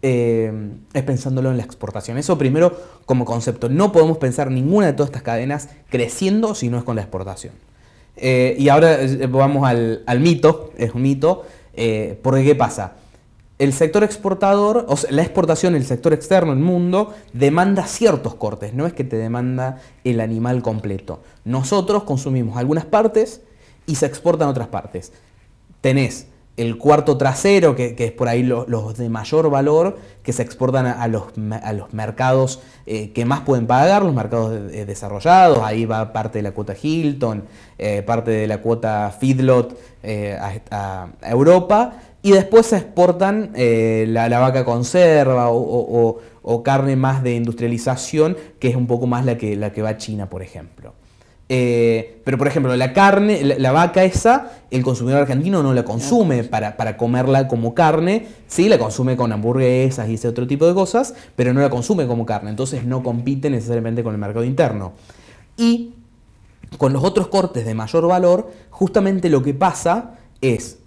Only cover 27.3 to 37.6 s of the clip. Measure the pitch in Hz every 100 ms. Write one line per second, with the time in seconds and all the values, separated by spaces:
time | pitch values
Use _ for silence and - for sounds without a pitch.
27.3 | 131 202 196 165 131 123 120 117 - 123
28.3 | 120 127 120 123 117 107 110 120 110 -
29.3 | 151 160 139 139 156 180 196 - - -
30.3 | - 117 - 127 131 127 120 117 110 -
31.3 | - 107 110 - 104 101 110 110 110 127
32.3 | 131 131 131 - - - 107 107 113 117
33.3 | 143 139 127 113 123 156 202 196 135 107
34.3 | 117 110 110 101 98 101 101 104 101 156
35.3 | 180 185 147 110 110 113 110 110 110 110
36.3 | 107 104 95 107 98 151 160 151 135 120
37.3 | 107 104 -